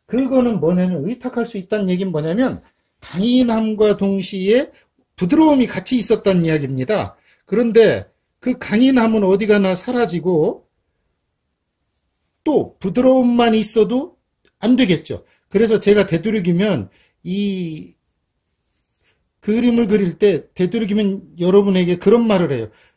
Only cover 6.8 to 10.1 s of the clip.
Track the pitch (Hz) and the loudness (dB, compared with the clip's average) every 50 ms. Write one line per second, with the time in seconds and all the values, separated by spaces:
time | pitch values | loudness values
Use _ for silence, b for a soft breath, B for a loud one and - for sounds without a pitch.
6.8 | 127 - 220 190 120 95 b b b b b b b _ 190 214 240 233 208 226 | -4 -2 -2 -2 -2 -6 b b b b b b b _ -2 -2 0 2 4 4
7.8 | 226 190 135 101 92 _ _ _ _ _ _ _ - 247 247 247 - - 190 214 | 4 4 2 0 -6 _ _ _ _ _ _ _ -6 -6 -6 -6 -6 -4 0 2
8.8 | 254 262 277 254 226 226 220 220 202 185 190 202 220 202 208 208 196 190 185 180 | 2 4 4 2 2 2 0 0 2 2 2 0 2 2 2 2 2 0 -2 -4
9.8 | - - 247 247 240 190 | -6 -6 -2 -2 -2 -2